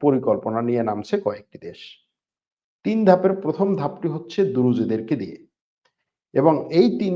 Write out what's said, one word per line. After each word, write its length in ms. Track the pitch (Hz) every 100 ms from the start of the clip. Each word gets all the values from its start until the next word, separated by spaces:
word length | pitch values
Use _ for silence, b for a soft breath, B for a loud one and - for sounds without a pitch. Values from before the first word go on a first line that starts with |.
পরিকল্পনা 580 | 143 131 113 101 113 113
নিয়ে 220 | 120 120
নামছে 320 | 110 104 104 208 -
কয়েকটি 320 | 104 - -
দেশ। 220 | - - - - _ _ _ _ _ _ _ _ -
তিন 120 | 220 202
ধাপের 280 | 180 190 190
প্রথম 240 | 151 156 196 135
ধাপটি 320 | 143 - 165
হচ্ছে 320 | 151 - - 190
দ্রুজিদেরকে 600 | 123 123 110 107 110 - 143
দিয়ে, 220 | - - _ _ _ _ _ _ _ _ _
এবং 200 | 131 156 151 -
এই 140 | 165 233 -
তিন 140 | 196